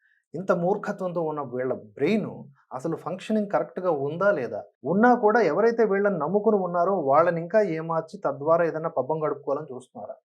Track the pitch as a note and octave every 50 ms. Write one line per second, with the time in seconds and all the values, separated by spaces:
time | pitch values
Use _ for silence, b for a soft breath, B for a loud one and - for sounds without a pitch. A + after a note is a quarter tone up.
0 | _ _ _ _ _ _ - D#3+ F#3+ F#3+ F#3 F3 E3+ F#3 G#3 G3+ - G#3+ G3+ G3
1 | F#3 F3+ E3 F3 E3 D#3 D3+ D3+ C#3 A#2+ B2 B2 B2+ C3 - - - - - -
2 | C#3 F3+ A3 G#3 E3 A#2+ - - - - b b b b A#2+ C3 - E3 D#3+ -
3 | - D3 F3+ F#3+ - - A3 G#3+ G#3 G3 - - - - - F#3 F3+ F3+ D#3+ C#3
4 | C#3 C#3+ D#3 E3+ G3 G3+ F#3 D3 A#2+ G#2+ G#2+ F#2+ - - _ _ - C#3 F3+ G3+
5 | A#3 B3 B3 - G#3 G#3 G#3+ A#3+ G#3+ D#3 D3 F#3 A3 A#3 A#3 A#3 A3+ G3 G3 G3
6 | G3+ G3+ F#3+ E3+ C#3+ D#3+ F#3+ G3+ G3+ A3+ G#3+ G3 F3+ - F3 F3 E3+ F#3+ G3+ F3+
7 | C#3+ C3+ C3+ D#3 E3+ F3+ E3+ E3 E3+ E3+ A3 A3 G#3 F3+ D#3+ D#3+ D#3+ E3 E3 D#3+
8 | D#3+ - - E3+ - C#3+ C3+ C3+ C#3+ D#3 E3 E3+ E3+ D#3+ D3+ D#3 E3 D#3+ - C#3
9 | B2 C3+ D#3 D#3+ D3+ D3 C#3+ C3+ - C#3+ C#3 D3 D#3 D#3 B2 A#2+ - _ - A2+
10 | G2+ - - -